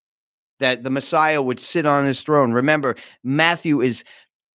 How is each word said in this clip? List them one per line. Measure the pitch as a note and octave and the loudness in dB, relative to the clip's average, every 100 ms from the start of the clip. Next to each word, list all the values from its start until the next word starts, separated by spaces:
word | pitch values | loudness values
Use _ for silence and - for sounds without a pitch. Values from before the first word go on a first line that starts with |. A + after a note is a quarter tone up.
| _ _ _ _ _ - | _ _ _ _ _ -4
that | C3 B2 | -2 -2
the | B2+ | -4
Messiah | C3+ C3 D#3+ D#3 D3+ | -4 -2 0 2 0
would | C3 B2 | -2 -4
sit | - F3 D3+ | -4 -2 2
on | C#3+ C#3 | 2 2
his | B2+ | -2
throne. | - D3 B2+ | 0 2 2
Remember, | A#2 C#3 D#3 C3+ A2 - _ | 2 2 0 0 -6 -10 _
Matthew | B2 C#3+ E3 E3+ E3 C#3+ | -4 0 0 0 0 0
is | B2+ A2 - - _ _ _ | 0 -2 -10 -20 _ _ _